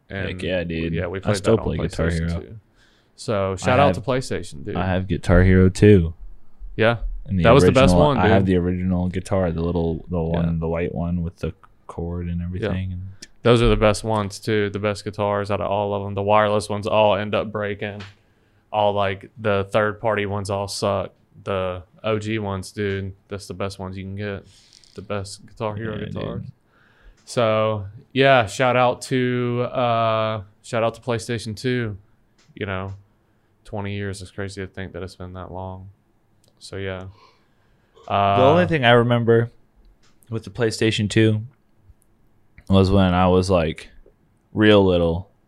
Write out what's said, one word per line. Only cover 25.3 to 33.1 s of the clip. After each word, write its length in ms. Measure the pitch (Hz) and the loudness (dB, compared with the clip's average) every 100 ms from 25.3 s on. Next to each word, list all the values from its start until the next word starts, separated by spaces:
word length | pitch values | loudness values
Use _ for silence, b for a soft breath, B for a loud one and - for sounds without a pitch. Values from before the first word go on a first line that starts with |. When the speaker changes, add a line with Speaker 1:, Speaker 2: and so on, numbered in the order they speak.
| - - | -14 -18
Speaker 1:
Guitar 280 | - 110 107 | -8 -8 -6
Hero 220 | 113 107 | -8 -8
Speaker 2:
Yeah, 80 | 107 | -8
Speaker 1:
guitars. 360 | - 107 113 | -8 -8 -8
Speaker 2:
dude. 80 | - - _ b b b b b - | -12 -16 _ b b b b b -8
Speaker 1:
So, 600 | - 113 110 110 107 101 113 - | -2 0 2 0 -2 -8 -14 -6
yeah, 320 | 127 135 131 104 | 2 6 6 4
shout 300 | - 127 123 | 0 2 2
out 260 | 123 123 | 2 0
to, 640 | - 131 123 123 123 120 123 | -4 -2 0 -2 -2 -2 -4
uh, 720 | - 120 117 113 110 110 110 98 _ | -2 0 0 0 0 -2 -4 -8 _
shout 200 | - 117 | -8 -2
out 100 | 113 110 | -2 -4
to 60 | |
PlayStation 540 | - 117 - 117 113 107 | -4 -4 -4 -8 -8 -6
two. 420 | 127 123 113 101 _ _ _ _ _ - | -4 -4 -4 -8 _ _ _ _ _ -12
You 100 | 98 | -8
know, 260 | 95 98 98 _ | -6 -8 -12 _